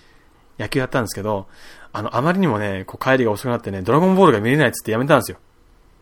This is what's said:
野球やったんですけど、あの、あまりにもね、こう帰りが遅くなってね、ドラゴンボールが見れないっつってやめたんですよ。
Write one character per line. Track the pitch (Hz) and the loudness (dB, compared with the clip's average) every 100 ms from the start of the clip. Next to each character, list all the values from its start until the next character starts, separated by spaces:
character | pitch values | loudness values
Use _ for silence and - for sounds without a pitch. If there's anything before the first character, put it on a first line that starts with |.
| _ _ _ _ _ - | _ _ _ _ _ -14
野 | 104 | -6
球 | 139 | -4
や | 127 | -2
っ | |
た | 139 | -4
ん | 110 | -4
で | |
す | - | -6
け | |
ど、 | 101 101 98 - - - - | -4 -4 -6 -20 -20 -20 -14
あ | - | -10
の、 | 107 113 | -6 -2
あ | |
ま | 147 | 0
り | 180 | 0
に | 185 | 0
も | 107 | 0
ね、 | 104 95 95 | -2 -6 -10
こ | - | -8
う | |
帰 | - 131 | 0 2
り | 117 | 2
が | |
遅 | 104 | 0
く | 131 | -4
な | 120 | -4
っ | |
て | 110 | -4
ね、 | 98 | -6
ド | 95 | 0
ラ | 135 | 2
ゴ | 185 | 4
ン | 185 | 6
ボ | |
ー | 190 | 6
ル | |
が | 113 | 6
見 | 107 | 2
れ | 143 | 2
な | 131 | 2
い | |
っ | |
つ | - | -2
っ | - | -4
て | |
や | 110 | -4
め | 139 | 2
た | 147 | 2
ん | |
で | |
す | - | 2
よ。 | - _ _ _ _ _ _ | -10 _ _ _ _ _ _